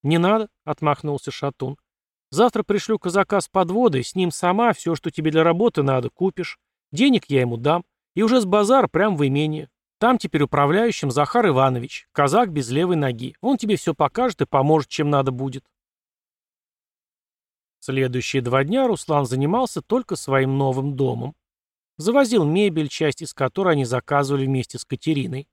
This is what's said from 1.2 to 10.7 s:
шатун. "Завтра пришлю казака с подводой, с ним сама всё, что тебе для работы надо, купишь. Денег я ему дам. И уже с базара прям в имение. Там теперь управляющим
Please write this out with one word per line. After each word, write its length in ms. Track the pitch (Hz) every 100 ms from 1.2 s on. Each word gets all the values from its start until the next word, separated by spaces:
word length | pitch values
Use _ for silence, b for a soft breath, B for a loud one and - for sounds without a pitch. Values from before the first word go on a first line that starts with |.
| -
шатун. 460 | - 143 - 131 143 _ _ _ _ _
"Завтра 320 | 139 240 220
пришлю 360 | - 202 - 214
казака 420 | 180 185 190 202
с 80 | -
подводой, 560 | 190 175 202 247 135
с 100 | 120
ним 160 | 185 175
сама 420 | - 180 196 233
всё, 220 | 185 170
что 160 | 165 165
тебе 200 | - 156
для 120 | 156
работы 400 | 165 170 233 -
надо, 280 | 139 131 120
купишь. 480 | _ 190 - 170 - _ _ _
Денег 340 | 143 277 226 -
я 120 | 139
ему 160 | 123 117
дам. 280 | 131 175 - _ _
И 80 | -
уже 180 | 214 254
с 40 |
базара 420 | 190 208 202 269 208
прям 280 | 160 214 165
в 100 | 143
имение. 420 | 139 156 156 151 _ _ _
Там 200 | 226 247
теперь 240 | - 151
управляющим 680 | 143 160 143